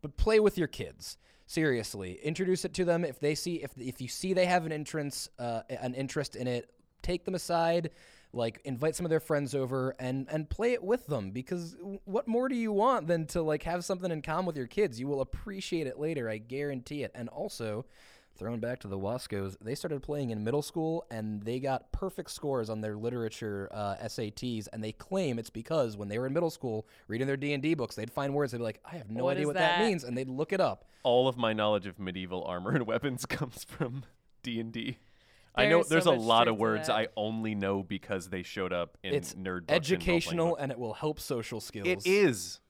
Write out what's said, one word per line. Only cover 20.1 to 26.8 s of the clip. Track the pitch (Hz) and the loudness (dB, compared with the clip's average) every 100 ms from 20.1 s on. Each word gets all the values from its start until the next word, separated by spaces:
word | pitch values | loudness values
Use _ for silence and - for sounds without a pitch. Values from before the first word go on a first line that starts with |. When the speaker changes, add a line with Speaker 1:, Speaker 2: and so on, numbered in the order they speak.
| 147 135 | -4 -2
Speaker 1:
in | 110 | -2
middle | 107 143 | 0 0
school | 147 170 160 165 - | -2 -2 -2 -2 -6
and | 113 107 104 | -6 -4 -4
they | 104 127 | -4 -2
got | 135 - - | -2 -2 -4
perfect | - 190 - 175 | -4 -4 -6 -10
scores | - 151 131 110 | -6 -2 -2 -2
on | 110 | -2
their | 107 104 | -4 -2
literature, | 113 123 113 - 110 101 98 | -4 -2 -4 -4 -4 -4 -4
uh, | 107 104 98 | -4 -4 -2
S | 113 - | -6 -4
A | 107 | -6
Ts, | 107 127 113 98 | -4 -4 -4 -6
and | 110 | -6
they | 110 | -8
claim | - - 190 170 117 | -8 -4 -2 0 -2
it's | 113 | -4
because | - - 160 123 104 | -10 -2 0 0 0
when | 104 | -4
they | 107 | -2
were | 131 | 0
in | |
middle | 143 170 | 0 0
school | - 131 110 | -2 -4 -4